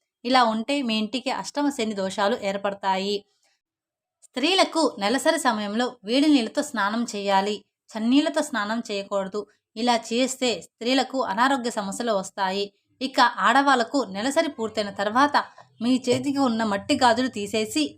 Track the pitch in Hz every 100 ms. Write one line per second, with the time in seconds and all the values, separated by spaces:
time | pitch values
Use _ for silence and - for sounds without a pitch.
0 | _ _ 240 254 233 220 226 285 240 220
1 | 214 254 254 208 185 285 285 277 220 196
2 | 190 214 202 240 196 196 202 196 196 190
3 | 196 202 - _ _ _ _ _ _ _
4 | _ _ - 254 311 381 - 320 294 202
5 | 202 254 311 330 254 214 208 214 247 -
6 | 196 262 311 285 220 - 277 220 202 226
7 | 233 202 196 196 202 202 - _ _ 214
8 | 226 277 320 311 294 226 202 233 226 202
9 | 196 202 190 208 202 _ _ 220 240 233
10 | 233 233 254 - 254 175 - _ 233 269
11 | 262 262 233 196 262 269 233 220 196 196
12 | 240 196 185 - 190 196 202 _ _ _
13 | 262 277 240 - 196 262 277 254 226 285
14 | 202 190 254 311 330 294 220 220 202 196
15 | 202 233 285 311 - - - _ 233 254
16 | 247 254 277 277 254 226 220 196 196 285
17 | 247 226 254 208 202 220 214 311 294